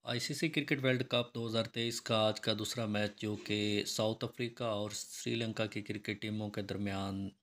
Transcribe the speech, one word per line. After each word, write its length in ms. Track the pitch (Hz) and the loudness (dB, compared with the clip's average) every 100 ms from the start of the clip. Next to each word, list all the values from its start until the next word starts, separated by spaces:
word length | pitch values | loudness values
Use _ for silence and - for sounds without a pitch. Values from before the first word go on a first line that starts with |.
| - | -2
आईसीसी 420 | 120 - 151 165 | -4 -2 0 2
क्रिकेट 320 | 160 143 143 | 2 2 2
वर्ल्ड 220 | 131 127 | 4 4
कप 280 | 127 120 117 | 2 0 0
दो 140 | 117 117 | -4 0
हज़ार 180 | 110 113 | 0 0
तेईस 340 | - 117 117 | 0 -2 -2
का 180 | - 113 | 2 4
आज 220 | 107 107 | 4 4
का 140 | - | 0
दूसरा 340 | 107 107 - 110 | 0 0 -2 0
मैच, 240 | 104 104 - | 2 0 0
जो 160 | 107 104 | -4 -4
कि 480 | - 104 104 104 - | 0 2 4 2 0
साउथ 360 | - 110 113 | 2 2 2
अफ्रीका 440 | 123 - 120 117 120 | -4 -2 -4 -2 -2
और 260 | 104 104 | 0 -2
श्रीलंका 720 | 107 - - 120 117 113 107 107 | -4 -8 -6 -2 0 0 0 0
की 160 | 107 | -2
क्रिकेट 400 | 101 104 - 104 | -4 -4 -4 -4
टीमों 280 | 107 107 107 | -2 -2 -2
के 120 | 104 | -4
दरमियान 720 | 98 95 101 98 98 98 98 - | -4 -2 -2 0 -2 -2 -6 -8